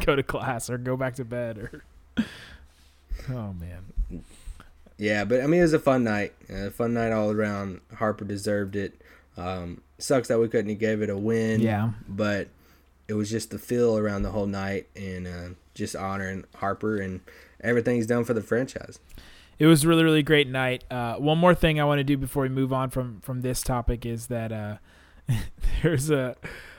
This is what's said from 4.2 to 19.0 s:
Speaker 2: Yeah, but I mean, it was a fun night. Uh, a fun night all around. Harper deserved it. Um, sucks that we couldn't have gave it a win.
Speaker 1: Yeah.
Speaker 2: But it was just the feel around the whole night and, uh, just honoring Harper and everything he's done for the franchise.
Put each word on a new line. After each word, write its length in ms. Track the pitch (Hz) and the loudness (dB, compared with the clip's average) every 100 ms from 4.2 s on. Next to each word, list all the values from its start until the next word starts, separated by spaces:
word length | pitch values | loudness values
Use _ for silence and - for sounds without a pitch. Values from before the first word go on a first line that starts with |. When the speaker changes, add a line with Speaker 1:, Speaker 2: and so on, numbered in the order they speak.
| - - - - - - - - | -14 -16 -16 -16 -18 -20 -20 -4
Speaker 2:
Yeah, 280 | 104 104 101 | 0 2 2
but 160 | 127 | 2
I 60 | 139 | 4
mean, 120 | 175 | 4
it 40 | |
was 100 | 170 | 6
a 60 | 156 | 4
fun 240 | 143 131 | 4 4
night. 300 | 117 104 101 - - | 4 2 -2 -6 -12
Uh, 160 | 95 98 | -8 -6
a 40 | |
fun 220 | - 117 | -2 -2
night 180 | 117 113 | 0 0
all 200 | 110 107 | 2 2
around. 500 | 107 107 101 98 92 - - | 2 0 -2 -6 -8 -14 -4
Harper 300 | 110 107 101 | -2 -2 -6
deserved 500 | 101 107 104 98 101 | -6 -2 -2 -2 -4
it. 240 | 98 - - - _ - | -6 -8 -20 -20 _ -10
Um, 440 | 90 92 87 85 - - | -8 -6 -8 -12 -16 -12
sucks 280 | - 135 - | 0 0 2
that 100 | 117 | 2
we 80 | 113 | 2
couldn't 220 | 120 104 | 2 -2
have 100 | 104 | 0
gave 220 | 110 110 | 0 0
it 60 | 104 | 0
a 60 | 98 | -2
win. 440 | 107 113 110 110 | 0 0 2 2
Speaker 1:
Yeah. 300 | 110 104 117 110 - | 2 2 0 -4 -8
Speaker 2:
But 400 | 98 104 101 - - _ _ _ _ - | -4 -2 -2 -4 -12 _ _ _ _ -6
it 60 | |
was 160 | 107 104 | -4 -2
just 220 | 110 - | -4 -6
the 80 | 104 | -10
feel 360 | - 123 120 110 | -4 2 4 4
around 260 | 107 101 | 0 0
the 80 | 101 | -2
whole 160 | 104 98 | -2 -2
night 400 | 98 98 98 - - | -2 -4 -4 -6 -10
and, 320 | 98 92 90 | -10 -8 -8
uh, 220 | 87 87 87 _ - | -10 -12 -14 _ -8
just 200 | 104 - | -8 -4
honoring 500 | 95 98 95 95 - - | -4 -4 -4 -6 -10 -6
Harper 420 | 98 98 107 107 | -4 -2 -2 -2
and 240 | 95 92 - - - - | -4 -8 -12 -20 -20 -8
everything 360 | 107 120 117 120 | 0 2 2 0
he's 100 | 110 | 2
done 160 | 120 | 0
for 100 | 117 | 0
the 80 | 113 | -2
franchise. 580 | 104 135 131 - - - | 0 -2 -2 -6 -14 -18